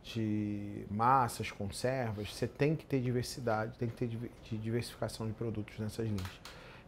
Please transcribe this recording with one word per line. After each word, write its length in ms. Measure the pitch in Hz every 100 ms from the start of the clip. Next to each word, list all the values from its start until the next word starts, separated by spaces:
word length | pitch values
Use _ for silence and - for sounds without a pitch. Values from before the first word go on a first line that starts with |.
de 800 | - 113 110 104 104 104 101 104 107
massas, 580 | 101 117 135 120 - 110
conservas, 840 | - 101 - 123 131 117 104 104 -
você 120 | 120
tem 280 | - 143 156
que 100 | -
ter 160 | 135
diversidade, 800 | 123 123 120 - 117 107 113 -
tem 100 | 120
que 60 | -
ter 120 | 123
diver-, 240 | 113 120 -
de 140 | - 110
diversificação 640 | 110 117 113 - 110 - 110
de 80 |
produtos 460 | 107 117 107 104 -
nessas 260 | 110 - 113
linhas. 340 | 101 95 - - - - -